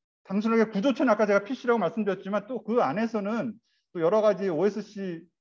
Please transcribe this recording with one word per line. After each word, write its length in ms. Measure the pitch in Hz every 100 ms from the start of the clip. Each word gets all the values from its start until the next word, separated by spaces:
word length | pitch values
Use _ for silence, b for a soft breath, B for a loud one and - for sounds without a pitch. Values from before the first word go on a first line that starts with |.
| _ _ -
단순하게 400 | 190 220 226 220
구조체는 460 | 196 247 247 269
아까 140 | 214 208
제가 180 | 202
피씨라고 360 | 196 262 240 233
말씀드렸지만, 640 | 170 190 202 190 196 202 202
또 160 | 254
그 200 | - 240
안에서는 720 | 160 185 226 220 196 226 135 104 _ _ _
또 80 | 180
여러 200 | 160 214
가지 280 | 214 196 196
오에스씨, 720 | 156 196 208 196 196 190 170 - _